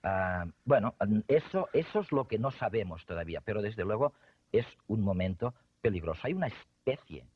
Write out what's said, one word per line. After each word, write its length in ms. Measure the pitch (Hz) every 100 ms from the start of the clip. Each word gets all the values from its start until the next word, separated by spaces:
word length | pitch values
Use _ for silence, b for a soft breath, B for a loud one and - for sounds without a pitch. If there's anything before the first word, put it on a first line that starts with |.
Ah, 440 | 92 95 92 90 85 -
bueno, 300 | - 135 113 - 101 107 -
eso, 400 | 151 - 190 -
eso 280 | 151 165 208
es 120 | 190
lo 140 | 143 127
que 120 | 110
no 120 | 135
sabemos 540 | - 117 110 92 82 -
todavía, 340 | 85 82 78
pero 220 | - 104
desde 220 | 101 110
luego 280 | 95 107 143 b b b _
es 160 | 110 120 - -
un 140 | 110
momento 520 | 101 92 92 92 120 b b _
peligroso. 400 | 117 92 82 78
Hay 80 | 131
una 160 | 185 147
especie 760 | - - _ - 135 - 71 -